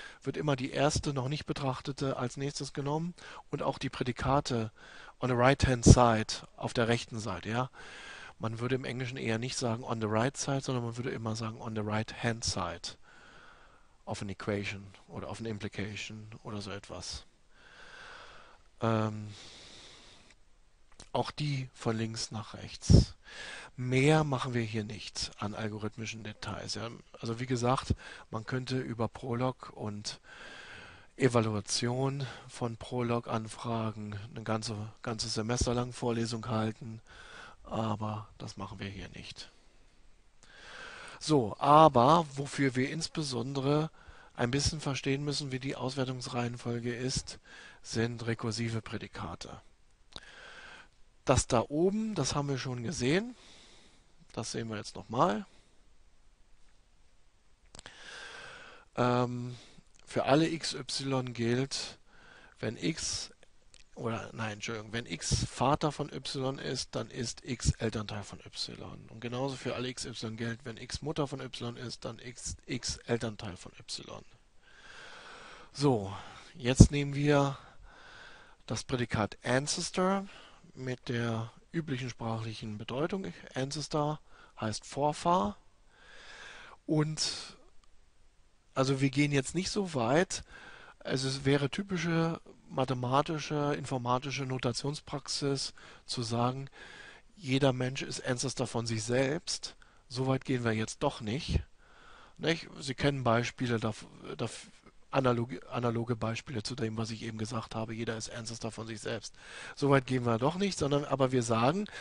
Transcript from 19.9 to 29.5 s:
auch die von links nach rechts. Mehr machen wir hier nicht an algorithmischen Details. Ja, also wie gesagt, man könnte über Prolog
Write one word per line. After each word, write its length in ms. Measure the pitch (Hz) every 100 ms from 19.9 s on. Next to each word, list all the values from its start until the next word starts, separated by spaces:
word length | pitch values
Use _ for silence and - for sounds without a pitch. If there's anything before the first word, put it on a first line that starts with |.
| - - - - - - - - - - - -
auch 180 | 131 120
die 380 | - 151 139 131
von 220 | - 123 110
links 320 | 113 113 -
nach 220 | 110 107 98
rechts. 600 | 95 - - - - - - - - - - -
Mehr 480 | 123 127 143 156 151
machen 280 | 131 131
wir 100 | 120
hier 200 | 110 110
nicht 480 | 107 101 - - - -
an 160 | 104 104
algorithmischen 680 | 110 104 107 - 110 110
Details. 520 | 107 107 - 90 104 107
Ja, 140 | 113 113 - -
also 180 | 117 117
wie 60 | 127
gesagt, 500 | 123 120 135 - - - - -
man 160 | 113 110
könnte 320 | 127 127 131
über 280 | 131 113 110
Prolog 640 | - 131 117 127